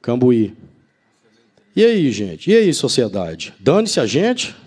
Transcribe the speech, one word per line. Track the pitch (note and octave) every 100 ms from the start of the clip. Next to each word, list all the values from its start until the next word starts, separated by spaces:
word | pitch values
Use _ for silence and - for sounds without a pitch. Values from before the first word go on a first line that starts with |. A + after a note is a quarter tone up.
Cambuí. | - B2 B2+ A#2+ G#2 - - _ _ _ _ _ _ _ _ _ _
E | -
aí, | A3+ A3 D3
gente? | G2+ G2+ D#2+ -
E | A3
aí, | G#3
sociedade? | D3+ C3 - A2+ G2 E2+ D#2+ - _
Dane-se | G2 F3+ A3 -
a | A#2
gente? | B2 G#3+ B3 - -